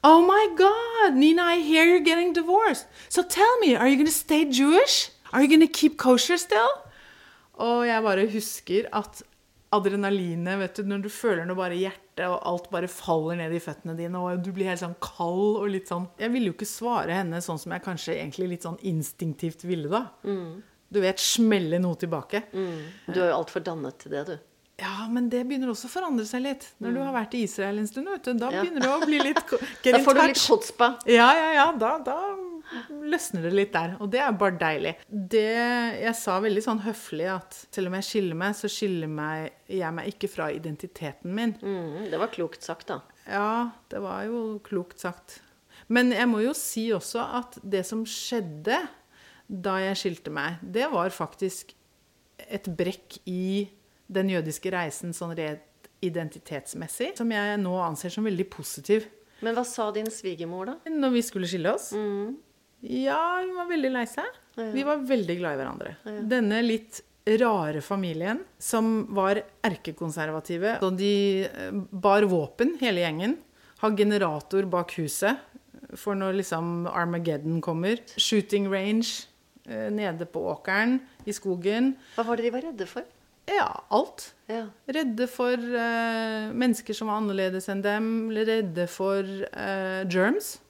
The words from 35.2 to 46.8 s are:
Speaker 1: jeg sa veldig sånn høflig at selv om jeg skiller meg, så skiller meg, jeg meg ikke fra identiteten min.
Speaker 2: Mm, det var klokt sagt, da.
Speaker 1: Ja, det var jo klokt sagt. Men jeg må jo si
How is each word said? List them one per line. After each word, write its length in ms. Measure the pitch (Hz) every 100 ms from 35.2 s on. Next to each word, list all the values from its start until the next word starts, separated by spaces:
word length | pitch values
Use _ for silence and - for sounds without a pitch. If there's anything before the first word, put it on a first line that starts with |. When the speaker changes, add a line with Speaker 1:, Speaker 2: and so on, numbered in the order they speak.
| 185 226 214 226 240 240 233 214
Speaker 1:
jeg 120 | 226
sa 260 | 226 - 185
veldig 220 | 214 202
sånn 180 | 220 220
høflig 440 | 202 214 - 151 175
at 320 | 185 - - -
selv 160 | - 185
om 80 |
jeg 80 | 185
skiller 300 | 190 220 185 165
meg, 160 | 190
så 140 | 202 208
skiller 400 | - 208 175 156
meg, 440 | 156 151 156 156 - _
jeg 240 | 190 165
meg 120 | 165 -
ikke 200 | - 196
fra 220 | - 156
identiteten 840 | 139 160 151 185 - 156 - 175
min. 220 | 196 233
Speaker 2:
Mm, 560 | 214 196 190 165 151 208
det 80 | 160
var 100 | 220
klokt 340 | 208 165 -
sagt, 260 | - 165 -
da. 120 | 143 - _ -
Speaker 1:
Ja, 440 | 101 208 226 240 220 _
det 120 | -
var 220 | 196 190 208
jo 340 | 233 220 214
klokt 360 | - 196 180 -
sagt. 400 | 180 175 - - _ _ _ - -
Men 220 | 233 247
jeg 160 | 220 247
må 140 | 214
jo 100 | 233
si 380 | 302 - -